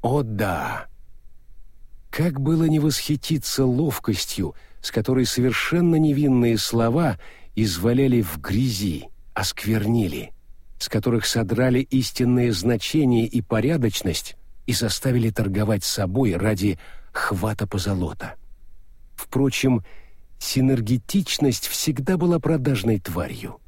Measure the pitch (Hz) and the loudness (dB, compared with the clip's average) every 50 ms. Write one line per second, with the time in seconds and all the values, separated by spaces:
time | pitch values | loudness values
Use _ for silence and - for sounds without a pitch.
0 | - 120 131 147 139 110 107 98 110 98 87 78 78 - - - - - - - | 0 2 2 2 0 -2 -2 -2 -2 0 0 -2 -4 -4 -6 -8 -10 -12 -16 -18
1 | - - - - - - - - - - - - - - - - - - - - | -18 -18 -18 -18 -18 -18 -18 -18 -18 -18 -16 -16 -16 -16 -16 -18 -18 -18 -18 -18
2 | - - - - 156 175 139 135 135 151 165 156 165 160 156 156 143 156 139 - | -16 -12 -4 -2 -2 0 0 -2 0 0 2 2 4 4 4 4 4 2 0 0
3 | - - 151 139 - - 160 143 - - - - 135 127 123 127 165 151 - - | -2 -2 -2 -2 0 -2 -2 -2 -2 -4 0 2 2 2 4 2 2 0 -2 -2
4 | - - 104 90 - - - - 139 - - - - - - - - - - 117 | -2 -2 -2 -2 -2 -6 -4 -4 -4 -4 -6 -12 -18 -18 -18 -12 -12 -4 -2 -2
5 | 101 - 131 131 123 120 - - 123 127 113 - - - 160 175 175 170 165 156 | 0 2 2 2 2 2 2 2 2 2 2 0 0 0 2 4 4 4 6 6
6 | 156 151 143 139 147 139 131 123 120 120 117 107 - - - 117 117 113 120 160 | 4 4 4 4 4 4 6 6 6 4 4 2 0 0 2 2 2 4 2 2
7 | 170 139 95 - - - - - - - - 110 113 104 85 82 90 117 120 131 | 2 0 0 -4 -8 -18 -18 -18 -20 -8 -2 0 0 0 0 2 2 4 4 6
8 | 139 131 123 120 107 87 - 78 69 - 92 110 131 131 110 92 104 92 78 67 | 4 6 4 4 2 0 -4 -8 -4 -2 0 2 2 2 0 0 -2 -2 -2 -4
9 | - - - - - - - - 107 - - - - 104 113 107 101 107 117 120 | -8 -12 -18 -18 -18 -10 -6 -4 -4 -4 -4 -4 -2 0 0 2 2 2 2 2
10 | 107 87 76 - - - - - - - - - - - - - - - - 110 | 2 0 -2 -6 -8 -10 -14 -20 -18 -20 -18 -18 -18 -18 -10 -10 -8 -2 -2 0
11 | - 127 117 113 - - - 120 110 92 113 104 127 127 123 123 135 - - 131 | 2 2 0 2 0 0 0 0 0 0 2 2 4 4 4 2 2 2 0 0
12 | 123 - - - 127 120 123 123 123 120 107 85 85 120 120 107 - - - 156 | 0 0 -2 0 2 4 4 4 4 2 0 2 2 0 0 0 -2 0 2 2
13 | 147 127 123 113 113 113 - 123 101 - 113 110 110 139 170 160 120 110 - - | 4 4 4 4 2 2 0 -2 0 0 0 0 2 2 2 2 2 0 0 0
14 | - 92 80 - - - - - - - - - - - 120 - 120 107 - - | -2 -2 -2 -2 -6 -8 -14 -16 -16 -18 -16 -10 -4 -2 -2 0 0 -2 -2 -2
15 | - 135 123 123 113 113 107 - 113 98 95 101 107 104 110 101 - - - - | 0 2 2 4 2 2 0 0 -2 0 0 0 2 2 0 0 0 -4 -2 -2
16 | 98 90 92 127 135 107 87 82 98 110 107 98 98 104 92 - - - - - | -2 -2 0 2 2 2 2 2 2 0 2 2 2 0 0 0 -8 -14 -14 -14
17 | - - - - - - 101 92 87 107 104 - 107 95 - 98 87 101 98 92 | -16 -10 -6 -4 -2 -2 -2 -2 -2 -2 -2 -2 -4 -4 -4 -2 -2 0 0 0
18 | 90 78 - - - - - - - - - - - - - - - - - - | -2 -4 -4 -8 -10 -12 -12 -14 -16 -18 -18 -18 -18 -18 -18 -18 -18 -20 -20 -20
19 | - - - - - - - 127 139 135 - - - 131 127 113 92 - - - | -20 -18 -16 -16 -14 -4 0 0 2 2 0 2 2 2 2 2 0 -6 -14 -16
20 | - - - - - - - - - - - 131 131 131 135 123 113 104 127 123 | -16 -16 -20 -20 -20 -20 -14 -10 -8 -2 0 2 4 4 4 2 2 0 -2 -2
21 | - - - 202 170 - - - 151 139 117 - - - - - - 160 143 117 | -2 0 0 0 0 0 -2 2 2 2 2 0 -4 -6 -4 -2 -2 -2 -2 -2
22 | 135 185 185 170 170 175 175 160 - - 165 151 127 147 135 101 95 117 110 98 | 0 0 0 2 2 2 2 2 2 0 0 2 2 0 0 2 2 0 0 0
23 | - - 82 87 82 - - - - - - - - | -2 -4 -4 -4 -4 -6 -8 -10 -10 -12 -12 -14 -18